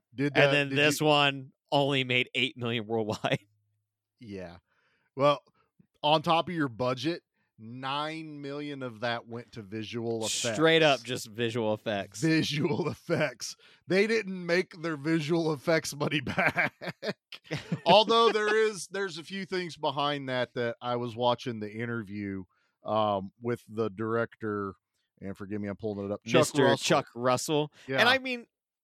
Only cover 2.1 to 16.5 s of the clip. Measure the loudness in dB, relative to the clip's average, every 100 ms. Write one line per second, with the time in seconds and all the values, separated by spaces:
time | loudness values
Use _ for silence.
2.1 | 0 0 -2 -2 -2 -4 -4 -2 -2 -2
3.1 | -2 0 -2 _ _ _ _ _ _ _
4.1 | _ -14 -12 -12 -16 _ _ _ _ _
5.1 | 0 2 2 _ _ _ _ _ _ 2
6.1 | 2 4 2 2 -2 -2 -2 -2 -2 -4
7.1 | -6 _ _ _ _ -18 -12 -6 -4 -4
8.1 | -6 -12 -12 -10 -8 -8 -8 -10 -4 -2
9.1 | -2 -6 -14 -12 -14 -10 -8 -8 -6 -4
10.1 | -2 -2 -2 -2 2 6 6 6 4 0
11.1 | -8 -8 -4 -2 0 0 0 -2 -4 -4
12.1 | -2 2 2 0 0 0 0 -4 -6 -4
13.1 | 0 -2 -4 -12 -14 _ _ -2 2 2
14.1 | 0 -2 -6 0 0 0 -4 -6 -4 0
15.1 | 0 2 0 2 -2 2 0 0 -4 -2
16.1 | -2 -2 0 0